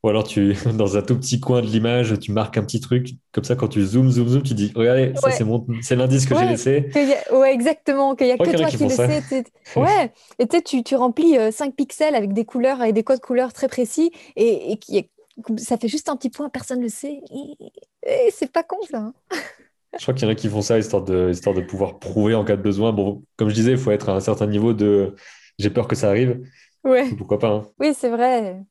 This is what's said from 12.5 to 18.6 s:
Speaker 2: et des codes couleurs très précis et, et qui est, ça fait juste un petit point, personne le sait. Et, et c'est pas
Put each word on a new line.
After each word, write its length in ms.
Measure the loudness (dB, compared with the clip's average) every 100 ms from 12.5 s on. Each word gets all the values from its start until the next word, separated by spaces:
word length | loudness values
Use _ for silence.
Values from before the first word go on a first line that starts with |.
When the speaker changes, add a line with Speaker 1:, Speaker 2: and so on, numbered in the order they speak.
| 0 0 0
Speaker 2:
et 80 | 0
des 120 | 0
codes 180 | 2 -2
couleurs 320 | 0 -2 -2
très 140 | -2 -4
précis 440 | -2 -2 0 0 -2 -16 0
et, 360 | 2 2 -2
et 60 | -8
qui 200 | -2 -4
est, 120 | -4 _ _ -16 -8 -8
ça 200 | -4 -4
fait 100 | -2
juste 220 | -4 -6
un 60 | -6
petit 120 | -6
point, 200 | -8 -10
personne 320 | -10 -8 -6
le 80 | -6
sait. 320 | -6 -12 -12 -14
Et, 400 | -14 -14 -18 -20 -20 _ _ -4 2 2
et 40 |
c'est 200 | 0 -4
pas 100 | -4